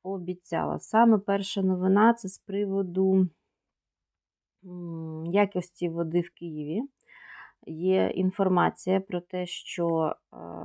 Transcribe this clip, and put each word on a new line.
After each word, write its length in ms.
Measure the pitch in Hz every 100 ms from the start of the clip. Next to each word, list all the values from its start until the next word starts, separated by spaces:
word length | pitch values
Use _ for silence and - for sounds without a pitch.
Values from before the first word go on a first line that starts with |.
обіцяла. 760 | 185 196 170 180 - 160 151 156
Саме 380 | - 220 233 214
перша 440 | 196 202 190 202
новина — 520 | 190 180 185 202 226 226
це 100 | 190
з 100 | -
приводу, 880 | - 196 202 196 185 180 190 190 185 _ _ _ _ _ _ _ _ _ _ _ _ _ 185
м, 600 | 180 175 165 160 160 165
якості 640 | 196 202 185 - - 175
води 320 | 165 165 175
в 80 | 175
Києві. 520 | _ 175 151 147 185 277 _ _ - - - - _ -
Є 380 | 160 185 190 185 -
інформація 840 | 185 - 190 180 165 - 190 190
про 220 | 190 180
те, 240 | 175 185 180
що, 720 | - - - 170 165 160 - _
е, 40 | - 170 170